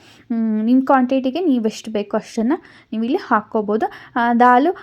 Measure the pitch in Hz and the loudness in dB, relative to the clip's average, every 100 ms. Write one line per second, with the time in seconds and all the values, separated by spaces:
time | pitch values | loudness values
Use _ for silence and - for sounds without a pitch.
0 | - - - 233 220 214 220 262 262 269 | -14 -18 -8 -4 -2 0 2 2 4 2
1 | 254 269 262 302 370 247 220 214 226 214 | 2 0 -2 -2 0 0 -2 -6 -8 -8
2 | 202 220 - - 226 359 - - - 220 | -4 -6 -6 -4 -2 -2 -6 -20 -10 -6
3 | 233 381 - 220 - 220 202 220 370 - | -4 -4 -2 -4 -2 -6 -2 -2 -4 -8
4 | - 254 233 233 247 247 311 359 | -10 -2 0 4 6 4 2 -2